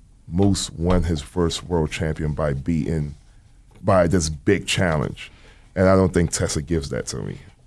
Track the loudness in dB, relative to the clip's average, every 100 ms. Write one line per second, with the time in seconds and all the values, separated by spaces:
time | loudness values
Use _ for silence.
0 | -20 -20 -6 2 2 2 -4 -4 2 2
1 | 2 -2 -4 -2 0 -2 -2 0 0 -2
2 | -4 -2 -4 -2 -2 -2 -2 -2 0 -2
3 | -4 -8 -20 -20 -20 -20 -20 -8 2 4
4 | 4 2 0 -2 0 0 0 0 0 0
5 | -2 -6 -16 -20 -20 -20 -8 2 4 6
6 | 4 2 0 0 -2 -4 -2 -4 -2 -8
7 | -8 -8 -10 -12 -16 -20